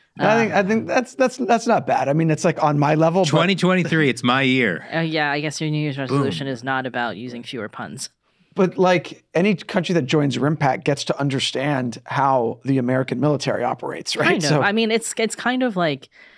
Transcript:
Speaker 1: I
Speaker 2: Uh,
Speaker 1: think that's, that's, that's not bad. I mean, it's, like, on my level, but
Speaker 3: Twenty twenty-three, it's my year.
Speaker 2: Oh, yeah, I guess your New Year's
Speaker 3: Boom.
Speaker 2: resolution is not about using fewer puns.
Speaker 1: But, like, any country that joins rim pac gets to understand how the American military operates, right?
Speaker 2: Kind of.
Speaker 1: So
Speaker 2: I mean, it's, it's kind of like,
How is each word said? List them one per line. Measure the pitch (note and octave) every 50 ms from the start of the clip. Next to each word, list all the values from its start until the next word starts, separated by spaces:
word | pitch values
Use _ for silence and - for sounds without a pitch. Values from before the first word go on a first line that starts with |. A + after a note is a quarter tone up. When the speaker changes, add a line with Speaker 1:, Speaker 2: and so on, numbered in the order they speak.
| _ _ _ -
Speaker 1:
I | C#3+ G3 A3 A3+ A3+ G#3 D#3+ G3
Speaker 2:
Uh, | G3+
Speaker 1:
think | F#3 A3 A3+ - -
that's, | - B3+ A#3+ - -
that's, | - C4 B3 -
that's | - B3 F#3+ A#3+ A3+ - A#3
not | A3+ E3+ C3
bad. | B2 B2+ A#2+ C3 C3+
I | C#3+
mean, | D#3 E3 D#3+ D#3
it's, | D3+ -
like, | F3+ D3+ - D#3+
on | D3 D3+ D3
my | C#3+ C#3+ D#3
level, | D#3 D#3+ E3 E3 F#3+ F#3
but | D#3
Speaker 3:
Twenty | C#3 D#3 E3 F#3 G3
twenty-three, | D3+ F3+ F3+ F#3 F#3 E3+ - E3 D#3+ D#3 C3+
it's | A#2 - -
my | B2 B2 C3+ C3+
year. | C3 B2+ C3 B2 G#2 E2+ D2+ - - -
Speaker 2:
Oh, | D#3+
yeah, | E3 D#3+ D#3 D#3 D3+ D3
I | C#3+ D3
guess | D3 D#3 D3 -
your | D#3+ D3+
New | D3+ D3+
Year's | D3+ D3+ C3+ C#3
Speaker 3:
Boom. | C3+
Speaker 2:
resolution | B2 B2+ C#3+ C#3 - - D#3+ C#3 C3+
is | C3 A2+ A#2+
not | C3+ C3+ C3 C3
about | C3 A#2+ B2 A#2+ A#2 G2
using | F2+ A#2+ B2+ A#2+ A#2 A2+
fewer | - - A#2+ G#2 G#2+
puns. | - - A#2 E2 D2 C3+ - - - _ _ _ _ _ _ _ _ -
Speaker 1:
But, | F#3+ F3 -
like, | - F#3 F3+ F3+ E3+ - - - - _ _ -
any | D#3+ F3+ G#3 G3+
country | - - - - G3+ D#3 - F#3
that | E3+ C3
joins | C3 - D3+ D3 C#3+ A#2+
rim | B2 B2 D3 D#3+
pac | D3 D3 C#3 C3 F3+ -
gets | - C#3+ C#3 -
to | - - -
understand | C#3 C#3+ C3 C3+ - - - B2 C3+ D3 D3 C3 B2+ B2 A2 - -
how | - B2+ C#3 C3+ C#3 C3+ C3 A#2 A2+ - - -
the | B2+ C#3 C3+
American | B2 A#2+ C3 C3 C3 - B2+ B2
military | C3 D3+ D3 C3 - C3+ G#2+ G2+ A#2+
operates, | B2 B2 - - C#3 C#3 D#3 - - -
right? | - -
Speaker 2:
Kind | E4 F#4 B3 D#3
of. | C#3+
Speaker 1:
So | D3 D3
Speaker 2:
I | C#3+ G3+ G3+
mean, | A3+ A3+ G#3+
it's, | A3+ A3+ A3+ - -
it's | - A3+ A3 -
kind | - - A#3 B3+ B3+ C4
of | B3 G3+
like, | F3+ F3 D#3+ C#3+ C3+ - - _ - - - -